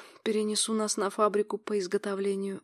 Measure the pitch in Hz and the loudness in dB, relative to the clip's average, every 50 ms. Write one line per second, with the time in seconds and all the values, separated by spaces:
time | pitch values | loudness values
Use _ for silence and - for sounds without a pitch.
0 | - - - - - 220 220 214 214 214 214 208 - - 226 220 214 208 - - | -10 -18 -18 -6 -2 0 0 2 0 0 0 0 0 0 0 0 0 0 0 0
1 | 202 196 196 - 214 208 196 208 208 214 - 202 - - 214 208 190 180 185 202 | -2 -2 2 4 4 4 4 4 0 0 -2 -6 -4 -2 -2 -2 0 0 0 0
2 | - 202 196 196 196 202 196 196 196 196 196 196 | 0 -2 -2 -2 0 0 0 0 -2 -4 -6 -6